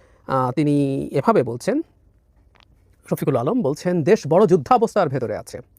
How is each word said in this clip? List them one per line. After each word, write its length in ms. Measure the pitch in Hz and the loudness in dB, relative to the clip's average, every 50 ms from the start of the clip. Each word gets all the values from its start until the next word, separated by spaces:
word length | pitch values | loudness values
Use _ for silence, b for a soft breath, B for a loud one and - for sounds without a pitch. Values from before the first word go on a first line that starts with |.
| b b b b b - | b b b b b -2
আহ, 240 | 131 131 127 127 | -2 0 0 0
তিনি 540 | 127 - 147 147 143 143 143 139 135 139 143 - | 0 0 0 0 2 2 0 0 -2 -4 -6 -4
এভাবে 320 | - 143 - 226 220 180 123 | -4 -2 0 2 2 2 2
বলছেন, 380 | 107 120 123 - 185 240 302 339 - _ _ _ _ _ _ _ _ _ _ _ _ _ _ _ _ _ _ _ _ _ _ _ - | 0 -4 -6 -4 -2 -2 -2 -4 -6 _ _ _ _ _ _ _ _ _ _ _ _ _ _ _ _ _ _ _ _ _ _ _ -6
শফিকুল 260 | 175 - 170 - 135 | -6 -4 -2 -2 0
আলম 260 | 120 120 156 233 262 | 0 0 0 0 0
বলছেন, 420 | 208 127 151 - - 180 180 175 139 | 0 -2 -2 -2 -2 -2 -2 0 2
"দেশ 240 | 156 220 214 - 135 | 2 2 2 2 2
বড় 200 | 156 185 220 165 | 4 4 4 4
যুদ্ধাবস্থার 640 | 180 175 127 - 254 240 226 208 - 214 180 143 | 4 2 4 2 2 2 2 0 0 0 0 0
ভেতরে 280 | 131 131 123 107 104 85 | -2 -4 -4 -4 -6 -8
আছে। 220 | - - - 87 - _ _ | -10 -12 -16 -16 -18 _ _